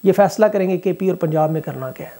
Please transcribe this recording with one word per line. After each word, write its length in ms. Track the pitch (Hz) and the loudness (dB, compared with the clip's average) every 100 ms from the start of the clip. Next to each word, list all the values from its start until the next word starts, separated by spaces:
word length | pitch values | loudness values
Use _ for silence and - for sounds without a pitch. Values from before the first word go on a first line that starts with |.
ये 80 | 196 | 2
फैसला 360 | 185 196 - 214 | 4 2 4 2
करेंगे 280 | 208 185 185 | 2 0 0
केपी 300 | 190 175 185 | -2 -2 -2
और 60 | 175 | -2
पंजाब 340 | 165 156 156 | -2 0 0
में 120 | 160 | -2
करना 280 | 156 131 131 | -6 -10 -10
क्या 140 | 131 | -12
है 60 | 131 | -18